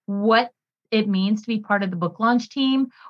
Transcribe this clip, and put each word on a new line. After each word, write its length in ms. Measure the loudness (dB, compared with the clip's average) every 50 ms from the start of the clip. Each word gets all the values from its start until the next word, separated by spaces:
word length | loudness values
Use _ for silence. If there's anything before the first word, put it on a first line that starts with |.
| _
what 440 | -6 -4 -2 2 2 4 2 2 0 -8 _ _ _ _ _ _ _
it 160 | -2 0 0 2
means 320 | 0 0 2 0 0 -2
to 60 | -2 -4
be 100 | -4 -4
part 240 | -2 -2 -2 0
of 80 | 0 -2
the 60 | -4
book 240 | -4 -4 -4 -4 -2
launch 280 | 0 2 2 0 0 -4
team, 400 | -4 -2 0 0 2 0 0 -2 -6 _ -20 -20